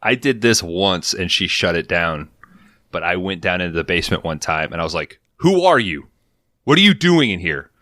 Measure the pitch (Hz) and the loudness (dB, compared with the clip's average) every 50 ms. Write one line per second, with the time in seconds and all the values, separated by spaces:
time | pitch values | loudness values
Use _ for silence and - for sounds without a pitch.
0 | - 107 123 127 - 143 131 113 104 117 113 104 98 85 82 90 98 98 92 87 | 0 0 -2 0 0 -2 -2 2 2 2 2 2 0 -4 -2 0 0 0 0 0
1 | 82 - - - 95 85 - - 95 90 - - - 90 85 85 78 - - 87 | -2 -6 -4 -4 -2 -2 -2 -2 -2 -2 -2 -2 0 0 0 0 -2 -2 -2 -2
2 | 85 82 80 76 73 78 _ _ - _ _ - _ _ _ _ _ _ - 85 | 0 -2 -2 -4 -8 -14 _ _ -20 _ _ -20 _ _ _ _ _ _ -8 -6
3 | 80 85 87 92 90 95 98 85 82 92 90 90 90 87 82 82 80 - 90 87 | -4 -2 -2 -2 -2 -4 -6 -4 -2 -2 -2 -2 -2 -4 -4 -4 -4 0 -2 -2
4 | 82 - 95 80 - 82 80 76 - - 82 80 80 73 - 85 82 80 78 85 | 0 -2 -4 -4 -4 -6 -6 -6 -4 -4 -4 -4 -4 -6 -4 -6 -6 -4 -4 -6
5 | 76 - - _ _ _ _ _ - 175 196 180 170 185 170 135 113 95 82 71 | -8 -8 -12 _ _ _ _ _ 0 2 2 4 4 4 4 4 2 0 -6 -8
6 | - _ _ _ _ _ _ _ _ _ _ _ _ - 143 175 196 208 190 - | -10 _ _ _ _ _ _ _ _ _ _ _ _ 2 4 6 6 6 4 4
7 | - 175 175 165 147 117 98 87 87 85 76 69 67 _ _ _ | 2 2 4 4 4 2 0 -4 -4 -4 -6 -6 -8 _ _ _